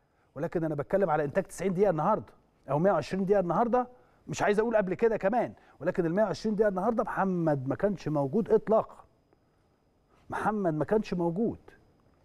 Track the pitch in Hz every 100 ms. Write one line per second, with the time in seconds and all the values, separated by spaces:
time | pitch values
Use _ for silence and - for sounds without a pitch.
0 | _ _ _ 135 160 180 160 147 - 196
1 | 185 151 143 196 - - 190 175 202 156
2 | 170 196 113 - _ _ - 143 190 165
3 | - 190 185 202 175 165 233 247 247 -
4 | _ _ - 156 165 208 233 220 185 175
5 | 226 208 190 233 147 - - _ 156 180
6 | 165 185 208 156 220 202 214 185 214 226
7 | 220 165 190 175 160 143 131 127 202 185
8 | 151 151 139 196 196 220 190 214 - -
9 | - _ _ _ _ _ _ _ _ _
10 | _ _ - - 202 214 180 151 151 214
11 | - 175 170 170 214 - - - _ _
12 | _ _